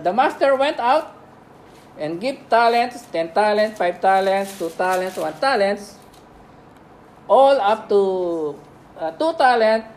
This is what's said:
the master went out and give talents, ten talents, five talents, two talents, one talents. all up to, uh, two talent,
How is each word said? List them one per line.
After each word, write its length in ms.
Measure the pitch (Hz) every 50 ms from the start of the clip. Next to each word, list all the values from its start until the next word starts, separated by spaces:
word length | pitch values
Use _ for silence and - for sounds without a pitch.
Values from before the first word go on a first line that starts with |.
| 151
the 80 | 175 185
master 420 | 226 269 320 320 - 330 277 277
went 240 | 262 277 294 311 -
out 380 | 233 240 277 311 311 - - - - - - - - - - - - - - - - - - -
and 220 | 151 151 165 170
give 180 | 208 262 269 - - -
talents, 540 | 240 226 233 233 233 233 240 240 240 - - -
ten 220 | - 165 165 165 -
talents, 460 | - 214 214 208 208 214 220 214 -
five 220 | 180 175 180 -
talents, 560 | - 190 190 190 190 196 190 196 196 196 196 -
two 120 | 180 165
talents, 460 | 165 - 180 185 185 185 185 190 185
one 180 | - 165 156 156 -
talents. 560 | - 269 269 214 196 196 208 208 202 - - - - - - - - - - - - - - - - - - - - - - - - - - - - -
all 320 | 196 247 269 277 277 269
up 280 | 196 202 220 214 - -
to, 680 | 208 202 196 190 185 185 180 175 170 165 156 147 143 - - - - - - - - -
uh, 140 | 170 160 160
two 200 | - 311 320 330
talent, 480 | - 277 254 247 233 220 214 220 226 226 - -